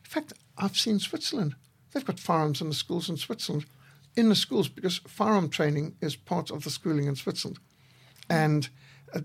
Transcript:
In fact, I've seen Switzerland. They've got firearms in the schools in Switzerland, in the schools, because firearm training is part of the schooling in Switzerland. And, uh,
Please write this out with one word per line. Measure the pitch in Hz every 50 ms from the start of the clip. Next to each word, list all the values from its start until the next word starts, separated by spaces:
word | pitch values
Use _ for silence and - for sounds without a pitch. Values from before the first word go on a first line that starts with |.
| -
In | -
fact, | - 311 302 - - - _ _ _ -
I've | 196 196 190
seen | - - 226 214 196
Switzerland. | - - - 311 - - 330 254 185 147 131 - _ _ _ _ _ _
They've | - 285 269
got | - 180 -
firearms | - - 170 160 156 151 143 -
in | 170 156
the | 147
schools | - - - 180 175 170 -
in | 165
Switzerland, | 143 - - 226 226 - - - 147 147 - _ - - - - - - _ _
in | 240 233 220
the | 202
schools, | - - - - 220 160 127
because | - - - 180 175 - -
firearm | - - - 208 214 214 196 170 143
training | - - 156 147 151 147 151 165 - -
is | - 151 -
part | - - - 175 175 160 -
of | - 151 143
the | 139
schooling | 131 - - 180 156 147 143
in | 143 139
Switzerland. | 131 - - - - - - - - - _ _ _ _ _ _ _ - - _ - - -
And, | 175 156 156 151 151 151 139 - - - - - - - - -
uh, | - 165